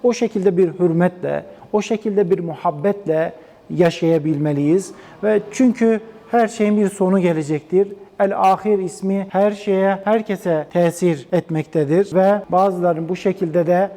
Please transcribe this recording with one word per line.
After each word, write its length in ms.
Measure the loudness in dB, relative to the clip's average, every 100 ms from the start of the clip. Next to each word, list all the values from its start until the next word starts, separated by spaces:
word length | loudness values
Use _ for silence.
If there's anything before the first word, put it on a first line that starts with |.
o 100 | 0
şekilde 440 | 0 -2 0 0 2
bir 120 | 0
hürmetle, 760 | 2 0 2 0 0 -6 -6 -8 -20 -4
o 100 | -4
şekilde 480 | -2 -4 -2 0 0
bir 80 | 0
muhabbetle 920 | -2 -4 -4 -2 -4 -2 -2 -2 -2 -6 -20 -20 -10
yaşayabilmeliyiz. 1200 | 0 0 2 0 2 0 -2 -2 0 2 0 -2 -16 -20 -6
Ve 160 | 0 0 -2
çünkü 480 | 0 0 4 2 0 -4 -20 -2
her 180 | 0 0
şeyin 280 | 0 0 2
bir 120 | 0
sonu 300 | 0 0 2
gelecektir. 680 | 2 0 -2 -4 0 0 0 -4 -20 -2
El-Ahir 580 | -2 2 2 2 0 0
ismi 480 | -2 -6 -4 -4 -2
her 200 | 0 0
şeye, 480 | 0 -2 0 2 0
herkese 640 | 0 -2 -2 -6 -2 -2 -2
tesir 540 | 0 0 2 -2 -2 -2
etmektedir 840 | -4 -2 -6 -2 -2 2 2 2
ve 280 | 2 2 2 0
bazıların 600 | 0 2 0 0 -2 -4
bu 80 | -4
şekilde 500 | -4 -2 -2 0 2
de 240 | 0 0